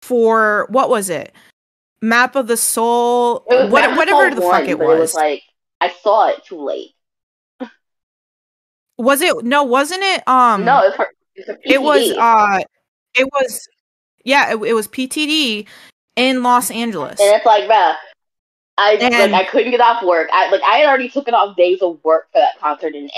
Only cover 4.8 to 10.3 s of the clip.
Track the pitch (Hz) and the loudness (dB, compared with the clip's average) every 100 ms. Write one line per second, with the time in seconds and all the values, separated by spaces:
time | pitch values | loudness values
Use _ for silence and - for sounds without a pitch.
4.8 | 156 160 160 160 151 139 _ _ _ _ | 2 2 2 0 -2 -2 _ _ _ _
5.8 | 180 - - 214 170 - _ 170 139 69 | -6 -4 0 2 2 -2 _ -14 -10 -10
6.8 | - _ _ _ _ _ _ _ 240 _ | -12 _ _ _ _ _ _ _ -16 _
7.8 | _ _ _ _ _ _ _ _ _ _ | _ _ _ _ _ _ _ _ _ _
8.8 | _ _ 233 277 349 285 233 285 285 254 | _ _ -2 0 0 -2 0 0 2 0
9.8 | 294 370 392 359 - | -2 -4 -4 -4 0